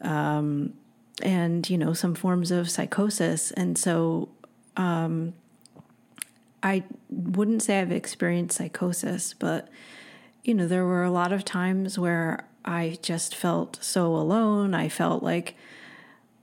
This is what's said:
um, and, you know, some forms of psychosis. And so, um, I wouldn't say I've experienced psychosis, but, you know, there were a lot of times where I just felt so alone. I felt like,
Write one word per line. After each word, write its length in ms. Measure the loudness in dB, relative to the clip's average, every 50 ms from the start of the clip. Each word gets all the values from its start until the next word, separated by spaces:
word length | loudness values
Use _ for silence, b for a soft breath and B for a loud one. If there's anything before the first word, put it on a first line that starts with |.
um, 720 | -6 -2 -2 0 0 0 0 0 0 0 0 -2 -2 -4 -6 -10 -18 _ _ _ _ _ -10 -4 -2
and, 460 | 0 2 2 2 2 0 0 0 0
you 80 | 0
know, 160 | 2 2 0 0
some 220 | 0 0 -2 0
forms 360 | 0 0 2 2 2 2 2 0
of 180 | 0 0 0
psychosis. 800 | -2 -4 -4 -2 0 0 0 0 2 0 0 0 0 0 -2 -4 -2
And 240 | -2 -2 0 0
so, 520 | 0 0 2 2 2 2 2 0 0 -2 -6 -10 -16 -20 -20 _ _ _ _ _
um, 580 | -2 0 0 0 0 0 0 -2 -2 -4 -4 -8 -10 _ _ _ _ -20 _ _ -20 -20 _ _ _ _ _ _ -16 -16 -16 _ _ _ _ _ _ 0
I 220 | 2 2 2 0 -4 -10 -18 -14 -10
wouldn't 520 | -8 -4 -2 0 0 2 2 2 2 2 2
say 180 | 2 2 2
I've 100 | 2 0 0
experienced 640 | -2 -4 -6 -4 -2 0 2 2 0 0 -2 -2 -4
psychosis, 760 | -4 -6 -4 -2 -2 -2 0 -2 -2 -4 -4 -4 -4 -6 -6
but, 340 | -4 -2 -2 -2 -2 -4 B B B B B B B B B B B B B B _ -2
you 100 | 0 2
know, 120 | 2 2 2
there 160 | 2 2 2
were 160 | 2 2 2 2
a 60 | 2
lot 220 | 2 2 2 2 0
of 120 | -2 -2
times 540 | -2 -2 -2 0 0 0 0 0 -2 -2 0
where 480 | 0 2 2 2 0 0 -2 -4 -8 -14 -20 _ -8
I 340 | -4 -4 -2 -2 -4 -4 -6 -4
just 320 | -4 -2 -2 -4 -4 -4
felt 440 | -2 0 2 2 0 0 -4 -8 -8
so 340 | -8 -2 0 2 2 4 2
alone. 580 | 2 2 2 2 4 4 4 4 2 2 2 2
I 140 | 0 0 -2
felt 340 | 0 0 0 0 0 0 0
like, 320 | 0 0 0 -2 -6 B B B B B B B B B B B B B B B B _ _